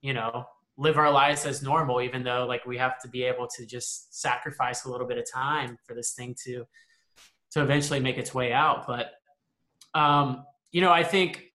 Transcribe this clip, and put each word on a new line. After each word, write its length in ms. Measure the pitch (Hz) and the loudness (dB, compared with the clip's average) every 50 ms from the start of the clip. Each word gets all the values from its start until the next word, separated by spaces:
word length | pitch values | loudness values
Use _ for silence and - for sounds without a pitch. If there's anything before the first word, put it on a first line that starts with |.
you 120 | - 139 135 | -4 -4 -4
know, 320 | 120 113 113 117 127 131 - - _ _ _ _ - | -2 -2 -4 -4 -6 -10 -12 -18 _ _ _ _ 0
live 200 | 139 156 156 151 | 2 2 4 6
our 140 | 151 147 | 6 6
lives 340 | 143 139 139 147 147 143 - | 6 6 6 6 4 2 -2
as 160 | 147 131 - | -4 -4 -4
normal, 400 | 139 135 143 160 160 135 127 123 | -2 0 0 2 2 2 0 0
even 220 | 123 127 131 131 123 | 0 -2 -4 -4 -4
though, 220 | 123 123 123 127 | -2 -2 0 0
like, 200 | 120 123 120 - | -2 -2 -6 -6
we 120 | 123 123 123 | -6 -4 -2
have 220 | 127 127 131 - | -2 -2 -2 -4
to 60 | - 127 | -12 -12
be 160 | 120 127 123 | -6 -4 -2
able 240 | 127 127 123 123 120 | -2 -2 -2 -4 -8
to 180 | - - 123 | -8 -12 -12
just 540 | 110 - 123 120 - - - - _ - - | -12 -10 -10 -8 -8 -10 -10 -14 _ -14 -6
sacrifice 680 | - 143 123 - - 151 135 - 131 123 123 - - | -2 -2 -2 -2 -4 -10 -4 -2 -2 -2 -2 -4 -8
a 40 | 131 | -8
little 160 | 123 123 127 123 | -8 -8 -6 -6
bit 100 | 123 120 | -4 -6
of 120 | 117 - | -6 -6
time 460 | - 127 131 139 151 151 135 123 120 117 _ | -6 -4 -2 -2 -2 -2 -2 -4 -8 -14 _
for 80 | _ 120 | _ -14
this 180 | 117 120 - - | -8 -8 -8 -8
thing 220 | - 123 123 123 - - | -8 -10 -10 -10 -12 -10
to, 200 | 131 123 123 117 - _ _ _ _ _ _ _ _ _ _ - _ _ _ _ _ | -10 -10 -10 -10 -12 _ _ _ _ _ _ _ _ _ _ -20 _ _ _ _ _
to 100 | - 156 | -2 -2
eventually 380 | 147 135 143 147 143 147 147 139 | 2 2 2 2 2 0 -2 0
make 180 | 131 131 123 135 | 0 0 -2 -2
its 160 | - - - | -4 -6 -4
way 200 | 131 127 120 117 | -2 -2 0 2
out. 340 | 131 151 156 139 - - - | 2 4 4 2 0 -2 -6
But, 240 | 123 120 120 - - _ _ _ _ _ _ _ _ _ _ _ _ _ - _ _ | -6 -6 -6 -8 -10 _ _ _ _ _ _ _ _ _ _ _ _ _ -20 _ _
um, 520 | 160 151 147 143 143 143 135 127 131 - - _ _ _ _ | 2 4 6 6 6 4 2 0 -6 -10 -18 _ _ _ _
you 100 | - 175 | 0 2
know, 100 | 185 185 | 6 6
I 120 | 175 170 165 | 6 6 6
think 420 | - - 196 185 170 - - - - _ | 4 4 2 2 2 0 -8 -16 -20 _